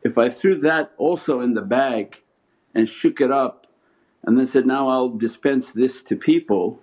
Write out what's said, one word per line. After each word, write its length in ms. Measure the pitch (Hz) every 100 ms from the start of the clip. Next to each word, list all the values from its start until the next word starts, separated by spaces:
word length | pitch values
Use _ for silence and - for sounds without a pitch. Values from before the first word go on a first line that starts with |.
if 140 | 127 113
I 120 | 117
threw 260 | 123 190 180
that 340 | 147 160 147 _
also 440 | 147 175 - 131
in 140 | 123 110
the 60 |
bag 600 | 98 120 135 120 101 - _ _ _ _ _ -
and 120 | 113
shook 320 | - 165 -
it 120 | 131
up 360 | 135 127 - _ _ _ _ _ _
and 140 | - 120
then 100 | 131
said, 180 | - 131
"Now 220 | 131 135
I'll 220 | 131 127
dispense 640 | 113 113 - 143 135 127
this 300 | 110 127 131
to 120 | - 131
people" 640 | - 165 160 101 90 -